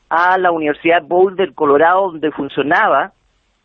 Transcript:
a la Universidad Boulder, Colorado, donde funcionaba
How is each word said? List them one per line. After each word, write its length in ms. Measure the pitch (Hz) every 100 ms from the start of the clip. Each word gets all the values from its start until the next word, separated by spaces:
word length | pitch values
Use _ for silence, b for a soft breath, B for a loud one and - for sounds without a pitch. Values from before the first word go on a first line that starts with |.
| -
a 300 | 165 180 185
la 140 | 180
Universidad 500 | 165 151 147 170 170
Boulder, 500 | 147 175 190 185 180
Colorado, 580 | - 151 143 165 185 196
donde 180 | 160 151
funcionaba 840 | - 139 - 139 180 208 139 185 _ _ _ _ _